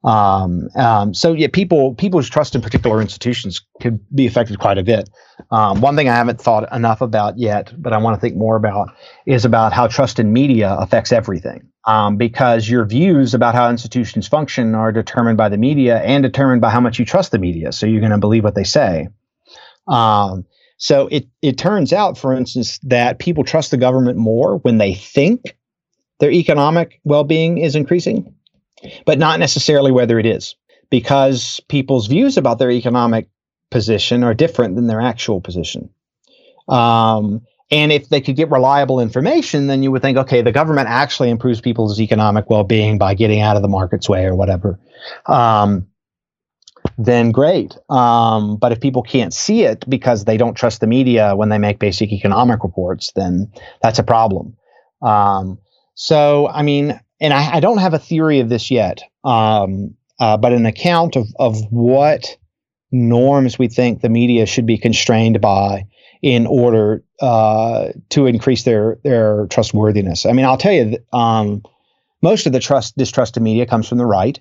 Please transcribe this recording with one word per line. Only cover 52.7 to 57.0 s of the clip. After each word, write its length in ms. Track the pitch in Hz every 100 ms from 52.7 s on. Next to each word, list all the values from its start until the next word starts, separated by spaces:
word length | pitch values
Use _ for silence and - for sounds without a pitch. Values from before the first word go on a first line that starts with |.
| 90 90 92 -
then 380 | - 92 90 104 - - -
that's 160 | 117 117
a 40 |
problem. 540 | 113 113 113 95 - - _ _ _ _
Um, 560 | 123 104 101 98 95 92 _ _ _
so, 540 | - - 151 147 147 147
I 140 | 151
mean, 360 | 147 143 143 -